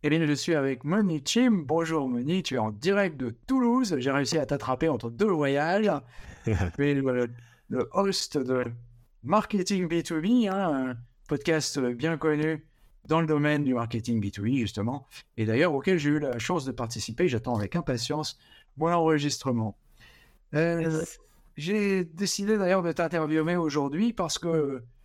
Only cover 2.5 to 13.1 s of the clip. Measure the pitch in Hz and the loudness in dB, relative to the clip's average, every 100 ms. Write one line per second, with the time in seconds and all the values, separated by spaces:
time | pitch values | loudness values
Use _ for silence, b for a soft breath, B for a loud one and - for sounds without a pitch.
2.5 | 127 107 107 151 202 196 147 123 113 - | -2 -2 -2 0 2 0 -2 -8 -8 0
3.5 | 262 240 247 240 151 127 139 139 160 135 | 2 4 4 2 0 2 2 2 0 0
4.5 | 143 - 127 160 127 117 117 214 170 143 | -2 -2 0 0 0 -4 0 2 4 2
5.5 | 139 156 196 214 147 117 B B B - | 2 2 2 2 0 -6 B B B -2
6.5 | 98 87 - 143 143 135 123 120 120 B | 0 0 0 0 2 2 0 -2 -4 B
7.5 | B _ 127 120 185 196 190 - 147 127 | B _ -4 -2 0 0 0 -2 -4 0
8.5 | 127 123 117 - - - _ 117 208 - | 0 -2 -8 -16 -20 -20 _ 0 0 2
9.5 | 208 180 196 175 170 160 165 175 247 214 | -2 0 -2 0 -2 -2 -2 2 2 2
10.5 | 196 185 139 131 120 - _ - 143 - | 0 0 0 -2 -6 -14 _ -6 -2 2
11.5 | 160 - 139 123 120 160 160 160 151 156 | 0 0 -2 -2 0 -2 0 0 2 0
12.5 | 156 - _ - - - | -2 -8 _ -20 -20 0